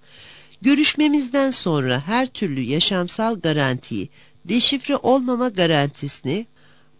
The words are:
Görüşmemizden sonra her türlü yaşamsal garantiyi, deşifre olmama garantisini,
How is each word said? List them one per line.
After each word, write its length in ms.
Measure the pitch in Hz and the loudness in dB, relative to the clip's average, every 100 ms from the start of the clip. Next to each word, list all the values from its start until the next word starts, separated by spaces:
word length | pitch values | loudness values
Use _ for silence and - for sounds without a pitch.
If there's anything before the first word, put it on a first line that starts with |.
| _ - - - - - | _ -20 -20 -20 -20 -2
Görüşmemizden 880 | 214 285 302 - 302 294 254 277 269 | 2 4 4 2 2 2 0 0 0
sonra 520 | 247 - 151 127 127 143 | 0 0 0 2 0 0
her 200 | 233 262 | -2 -2
türlü 340 | - 196 135 | -2 -4 -2
yaşamsal 800 | 117 143 - 190 175 - 226 226 | -2 0 0 0 -2 -2 -2 -2
garantiyi, 680 | 160 151 135 127 - 107 92 - - _ | 0 2 0 0 -6 -8 -8 -12 -20 _
deşifre 520 | - 226 - 277 - 277 | -4 0 0 0 -2 -2
olmama 520 | - 262 254 247 254 | 2 2 2 -2 -2
garantisini, 1000 | 190 170 156 143 - 143 - 127 170 226 _ - - _ - | 0 2 2 0 -2 -10 -8 -4 -4 -6 _ -20 -20 _ -6